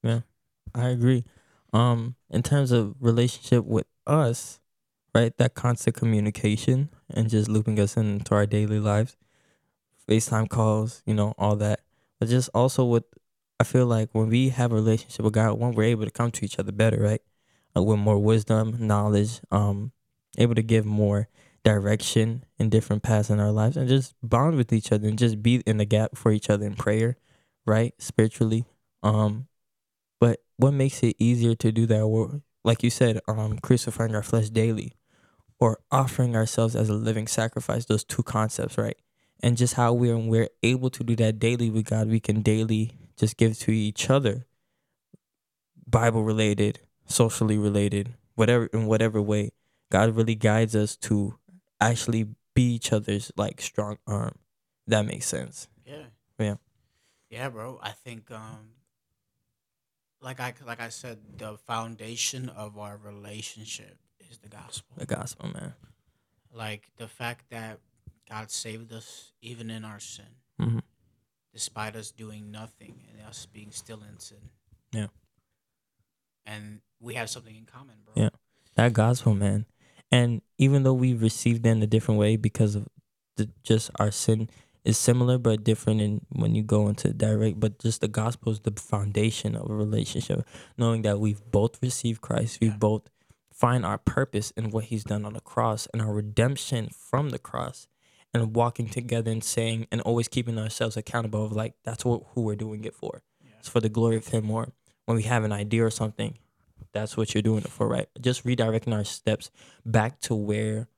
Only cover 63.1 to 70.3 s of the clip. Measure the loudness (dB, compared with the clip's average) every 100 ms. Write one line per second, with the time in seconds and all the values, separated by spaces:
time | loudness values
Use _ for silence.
63.1 | -20 -18 -16 -16 -18 -16 -16 -18 _ _
64.1 | _ _ -20 -20 -20 -18 -20 _ -18 -10
65.1 | -10 -10 -14 -14 -14 -16 -20 _ _ _
66.1 | _ _ _ _ -16 -14 -14 _ _ -20
67.1 | -12 -12 -12 _ -16 -16 -18 _ _ -20
68.1 | _ _ -16 -12 -12 -12 -16 -16 -20 -20
69.1 | -20 -20 _ -20 -16 -14 -12 -14 -18 -18
70.1 | -20 -20